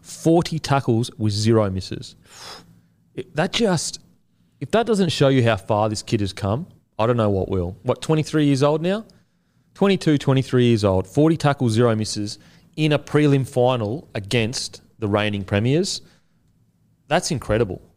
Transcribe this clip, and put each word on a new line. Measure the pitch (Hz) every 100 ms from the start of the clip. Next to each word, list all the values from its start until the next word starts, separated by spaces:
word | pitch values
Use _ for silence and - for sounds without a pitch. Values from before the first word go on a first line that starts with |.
forty | - - 165 170 165 160
tackles | - 139 123 113 117 -
with | 107
zero | 101 107 110 104
misses. | 95 - - - - _ - - - - _ _ _ _ -
It, | - -
that | 185
just, | - 226 175 - - _ _ _ _ _ _
if | 135
that | 214 233
doesn't | 202 185
show | - 139
you | 135
how | 117 110
far | - 107 107
this | 107
kid | - 113
has | 101
come, | - 98 117 185 _ _ -
I | 113
don't | 120
know | 107
what | 95 -
will. | 92 87 101
What, | 123 -
twenty-three | - 156 147 156 147
years | 135
old | 143 156
now? | 170 208 226 _ _ _ _ _ _
Twenty-two, | - 196 190 165 147
twenty-three | - 135 127 127 123
years | 113
old, | 101 92 92
forty | - 156 160
tackles, | 147 139 123
zero | 110 120 110
misses | 107 107 104 - - _ _ -
in | 156
a | 147
prelim | - 147 151 139 127
final | 127 123 127 104 139 -
against | 110 98 120 110 135 - - _ _
the | 107
reigning | 101 107 104
premiers. | 95 101 120 147 196 - - _ _ _ _ _ _ _ _ _ _
That's | 160 -
incredible. | 139 - 107 107 - _